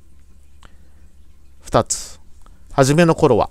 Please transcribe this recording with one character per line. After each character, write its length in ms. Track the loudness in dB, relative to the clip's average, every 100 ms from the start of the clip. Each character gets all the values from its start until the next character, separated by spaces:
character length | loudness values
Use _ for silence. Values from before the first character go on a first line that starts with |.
| -20 -20 -20 -20 -20 -20 -20 -20 -20 -20 -20 -20 -20 -20 -20 -20
二 220 | -4 -4
つ、 340 | -4 -8 -12 -20 -20 -20 -20 -20 -10 -2
初 180 | 2
め 120 | 4 2
の 80 |
頃 240 | 2 2 2
は 100 | -2